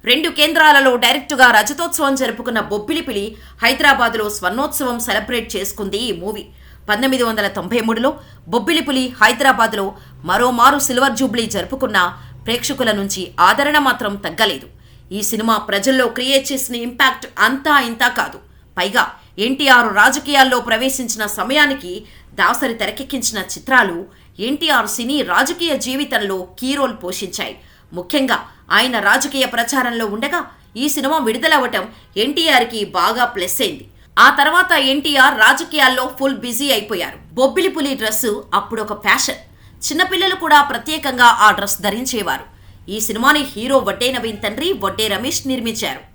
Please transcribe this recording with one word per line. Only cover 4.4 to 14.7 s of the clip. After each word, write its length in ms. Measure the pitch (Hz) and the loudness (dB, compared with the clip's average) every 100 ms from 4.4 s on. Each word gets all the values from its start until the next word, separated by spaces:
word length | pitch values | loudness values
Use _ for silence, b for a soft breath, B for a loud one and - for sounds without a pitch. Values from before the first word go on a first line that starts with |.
| 180 220 294 - 262 240 233 | -4 -2 -4 -2 -4 -4 -4
సెలబ్రేట్ 420 | 208 208 240 226 196 | -4 -2 -6 -6 -8
చేసుకుంది 440 | 196 - 196 196 240 | -8 -8 -6 -4 -6
ఈ 20 | 170 | -6
మూవీ. 220 | 190 208 - b b b - | -8 -10 -12 b b b -4
పంతొమ్మిది 340 | 208 269 262 | 0 0 2
వందల 240 | 233 214 202 | 0 0 -4
తొంభై 320 | 196 175 233 226 | -4 -4 -2 -2
మూడులో 240 | 220 262 311 B B - | 0 0 -2 B B -4
బొబ్బిలిపులి 500 | 226 - 330 294 269 247 - | -2 0 -2 0 -2 -4 2
హైదరాబాద్లో 640 | 226 240 269 247 220 208 196 - B B 151 | 2 4 0 2 0 0 -6 -8 B B -2
మరోమారు 500 | 202 247 240 240 285 | 0 2 4 4 4
సిల్వర్ 380 | - 247 269 233 | 0 2 0 0
జూబ్లీ 240 | 262 240 220 202 | -2 -2 -4 -4
జరుపుకున్న 440 | 180 262 262 190 175 - B B - | -6 -4 0 2 0 -2 B B -6
ప్రేక్షకుల 460 | 240 - 262 240 208 | -4 -4 -2 0 0
నుంచి 240 | 196 190 175 - | -4 -6 -8 2
ఆదరణ 380 | 254 311 285 302 277 | 4 4 4 4 2
మాత్రం 280 | 240 214 202 175 | 0 -4 -4 -8
తగ్గలేదు. 420 | 165 214 147 - | 0 0 0 -10